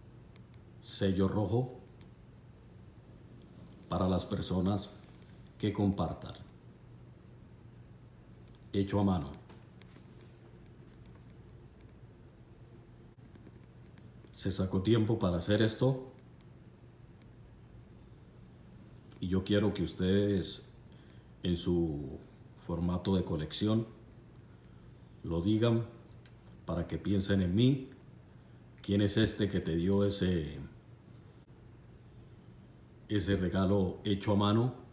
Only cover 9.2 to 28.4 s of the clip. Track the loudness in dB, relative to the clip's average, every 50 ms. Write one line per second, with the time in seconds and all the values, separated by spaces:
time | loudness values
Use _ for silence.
9.2 | -2 -6 -10 -14 -18 -20 -20 -20 -20 -20 -20 -20 -20 -20 -20 -20 -20 -20 -20 -20
10.2 | -20 -20 -20 -20 -20 -20 -20 -20 -20 -20 -20 -20 -20 -20 -20 -20 -20 -20 -20 -20
11.2 | -20 -20 -20 -20 -20 -20 -20 -20 -20 -20 -20 -20 -20 -20 -20 -20 -20 -20 -20 -20
12.2 | -20 -20 -20 -20 -20 -20 -20 -20 -20 -20 -20 -20 -20 -20 -20 -20 -20 -20 -20 -20
13.2 | -20 -20 -20 -20 -20 -20 -20 -20 -20 -20 -20 -20 -20 -20 -20 -20 -20 -20 -20 -20
14.2 | -20 -18 -12 -8 -6 -4 -4 -2 -2 -2 -2 0 2 4 4 4 4 2 0 0
15.2 | 0 0 0 0 0 2 2 4 2 2 2 2 2 2 2 0 -4 -12 -16 -20
16.2 | -20 -20 -20 -20 -20 -20 -20 -20 -20 -20 -20 -20 -20 -20 -20 -20 -20 -20 -20 -20
17.2 | -20 -20 -20 -20 -20 -20 -20 -20 -20 -20 -20 -20 -20 -20 -20 -20 -20 -20 -20 -20
18.2 | -20 -20 -20 -20 -20 -20 -20 -20 -20 -20 -20 -20 -20 -20 -20 -20 -20 -20 -12 -8
19.2 | -4 0 0 0 2 4 4 4 4 4 2 0 -2 -4 -2 0 2 4 4 4
20.2 | 4 4 2 0 -2 -4 -8 -12 -14 -18 -20 -20 -20 -20 -20 -20 -20 -20 -20 -20
21.2 | -20 -20 -14 -6 -2 -2 -2 0 0 2 2 2 2 0 -2 -4 -6 -8 -10 -12
22.2 | -14 -18 -20 -20 -20 -20 -20 -14 -8 -6 -4 -2 0 0 0 0 0 2 2 2
23.2 | 2 0 -2 -4 -4 -4 -4 -2 0 2 2 2 0 -2 -8 -18 -20 -20 -20 -20
24.2 | -20 -20 -20 -20 -20 -20 -20 -20 -20 -20 -20 -20 -20 -20 -20 -20 -20 -20 -18 -10
25.2 | -6 -4 -2 0 2 2 4 4 4 4 4 2 0 -4 -8 -16 -20 -20 -20 -20
26.2 | -20 -20 -20 -20 -20 -20 -20 -14 -8 -6 -4 -4 -4 -4 -4 -4 0 0 2 2
27.2 | 2 2 2 2 2 4 4 4 6 4 4 2 -2 -8 -16 -18 -20 -20 -20 -20
28.2 | -20 -20 -20 -20